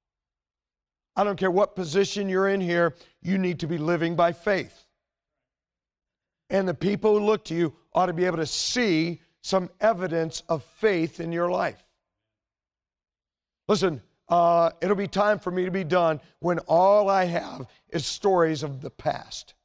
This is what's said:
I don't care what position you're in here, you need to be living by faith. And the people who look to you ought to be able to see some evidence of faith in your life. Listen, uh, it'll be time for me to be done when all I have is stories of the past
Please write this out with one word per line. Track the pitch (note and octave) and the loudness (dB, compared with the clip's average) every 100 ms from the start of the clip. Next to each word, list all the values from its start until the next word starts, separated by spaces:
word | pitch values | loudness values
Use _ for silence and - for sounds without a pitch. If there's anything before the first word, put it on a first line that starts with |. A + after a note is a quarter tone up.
| _ _ _ _ _ _ _ _ _ _ _ - | _ _ _ _ _ _ _ _ _ _ _ -2
I | |
don't | G#3 F#3 | -2 0
care | F#3+ | 0
what | F3+ G#3 F#3+ | 2 0 -2
position | E3 F3+ G3 G#3 G3 | -4 0 0 -2 -2
you're | F#3 G3 | 0 0
in | G3 | 0
here, | F3+ F3 E3+ - - _ | 0 0 0 -2 -20 _
you | E3 F#3+ | -4 -2
need | F3+ F3 | -2 -4
to | D3+ | -4
be | E3 | -4
living | D#3 E3+ E3 F3 | 0 0 0 2
by | F3 | 0
faith. | - G#3+ F#3+ - _ _ _ _ _ _ _ _ _ _ _ _ _ _ _ _ _ - | 0 -2 -2 -4 _ _ _ _ _ _ _ _ _ _ _ _ _ _ _ _ _ -4
And | F#3+ F#3 | -2 -2
the | |
people | C#3+ F#3 G3+ G#3+ G#3 | -2 -2 0 2 2
who | G#3 | 2
look | G#3+ - | 0 -2
to | E3 | -2
you | D#3+ - _ | -2 -4 _
ought | - F#3 | 0 0
to | |
be | E3+ F3+ | 0 0
able | E3 | 0
to | D#3 | -4
see | - - B3 A3+ D#3+ E3 E3 _ _ | -4 -4 0 2 2 0 -6 _ _
some | - F#3+ F3 - | -2 -2 -2 0
evidence | E3 F3 F3+ E3 D#3+ - - | 0 0 -2 -2 -4 -6 -6
of | D#3+ | -6
faith | - - G#3+ F3+ D#3+ - | -6 -2 0 2 -2 -6
in | E3+ | -6
your | E3+ F3 | -4 -2
life. | F3+ E3 - _ _ _ _ _ _ _ _ _ _ _ _ _ _ _ _ _ _ - | -2 -4 -6 _ _ _ _ _ _ _ _ _ _ _ _ _ _ _ _ _ _ -2
Listen, | G3+ F#3 C3+ _ _ - | 0 2 -2 _ _ 0
uh, | E3+ E3+ E3+ E3 - | 4 4 4 2 0
it'll | F#3 G3 | -2 -2
be | G3 | -2
time | F#3+ G#3 G#3 | 0 0 0
for | F3+ | -2
me | F3 F3+ | -4 -2
to | |
be | F#3+ | -4
done | D#3 F3+ E3 D3+ - - | 0 2 2 0 -8 -6
when | F3 E3 | -2 -2
all | - E3 F#3+ G#3 G3 | 2 4 6 4 4
I | G3 F3+ | 2 0
have | F3 - B2+ B2+ _ - | -4 -8 -14 -16 _ -8
is | E3 - | -8 -6
stories | - G3+ F3+ D#3+ D3+ | -2 2 4 2 0
of | C#3+ C3+ | -6 -10
the | D#3 | -14
past | - D3+ - - - - _ | -6 -6 -6 -10 -16 -18 _